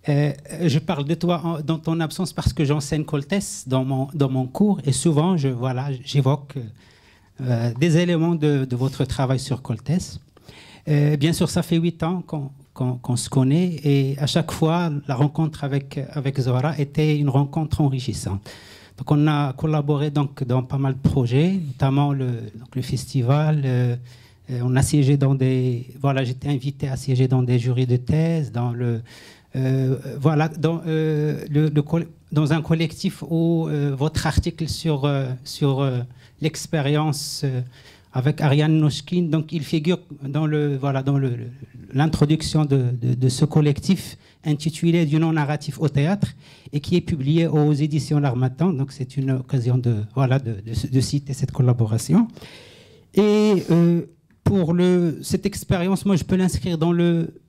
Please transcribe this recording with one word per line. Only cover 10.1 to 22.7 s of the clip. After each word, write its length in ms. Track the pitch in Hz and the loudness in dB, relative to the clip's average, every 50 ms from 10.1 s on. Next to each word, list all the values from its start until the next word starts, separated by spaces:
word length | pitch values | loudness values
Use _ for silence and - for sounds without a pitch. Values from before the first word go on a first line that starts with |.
| - - - _ _ - _ - - - - - - - _ - | -14 -16 -18 _ _ -20 _ -20 -20 -20 -20 -20 -20 -14 _ 0
Euh, 280 | 151 147 147 147 151 | 2 2 4 2 2
bien 160 | 143 135 165 | 2 2 0
sûr, 160 | 160 - 180 147 | 2 0 -2 0
ça 140 | - 180 | 0 -2
fait 140 | - - 170 | -2 0 0
huit 280 | 165 165 175 165 - 165 | 0 0 -2 -2 -2 -4
ans 180 | 165 185 175 165 | -4 -4 -4 -6
qu'on, 260 | - 165 151 139 139 - - - _ | -8 -8 -8 -8 -10 -12 -18 -20 _
qu'on, 220 | _ - 127 123 123 | _ -4 -4 -4 -4
qu'on 220 | 123 - - 123 | -4 -4 -4 -4
se 120 | 120 - - | -4 -4 0
connaît, 520 | - 139 131 131 143 170 180 180 165 143 | 2 2 4 4 2 2 2 0 -2 -2
et 340 | - 147 139 139 135 135 139 135 | 0 2 2 2 2 0 -2 -4
à 80 | 147 - | -4 0
chaque 240 | - 170 160 - | 0 0 -2 -2
fois, 400 | - - 160 156 165 175 175 165 147 147 - - | -2 0 0 0 2 0 0 -2 -4 -4 -4 -4
la 80 | 135 | 0
rencontre 480 | 120 147 147 147 - 160 151 156 - 147 | 0 0 0 2 0 -2 -2 -2 -6 -6
avec, 340 | 135 139 139 139 135 - 143 135 - | -2 -2 -4 -4 -6 -10 -10 -10 -6
avec 280 | - 151 123 135 - - | -8 -4 -4 -2 -2 -2
Zohra 380 | 120 127 123 127 123 156 156 147 | 0 0 0 2 0 0 0 -2
était 380 | 143 143 - 156 156 156 151 147 | -4 -2 0 0 2 2 2 2
une 100 | 147 143 | 2 2
rencontre 520 | 131 139 143 139 - 160 156 156 - - | 2 2 2 2 -2 -4 -2 -2 0 0
enrichissante. 680 | 151 139 131 131 - - 101 - - - 98 98 - - - - - - - - - - - | 2 0 0 -2 -4 -6 -6 -6 -6 -6 -6 -6 -8 -12 -20 -20 -20 -20 -20 -20 -20 -20 -16
Donc, 140 | - 127 - | -14 -2 0
on 160 | 151 147 147 | 2 4 4
a 260 | 156 151 147 147 135 127 | 4 2 2 0 -2 -4
collaboré 560 | - - 156 156 151 143 143 151 139 147 151 | -4 -2 0 0 0 0 0 0 0 0 0
donc 340 | 143 147 143 139 - - 139 | 0 0 -2 -2 -4 -8 -2
dans 180 | 120 123 131 | 0 0 0
pas 160 | 127 127 143 135 | 0 -2 -4 -2
mal 160 | 139 135 131 | -2 -2 -2
de 60 | 131 | 0
projets, 540 | - - - 139 123 113 120 139 160 180 196 190 160 | 0 2 2 2 0 2 2 2 2 2 0 -2 -4
notamment 460 | 139 123 - 143 135 135 143 143 143 | -6 -4 0 0 2 2 2 2 0
le, 160 | 143 135 127 123 120 113 113 107 104 | 0 -2 -2 -4 -4 -6 -8 -12 -14
donc 220 | 110 123 - | -16 -20 -10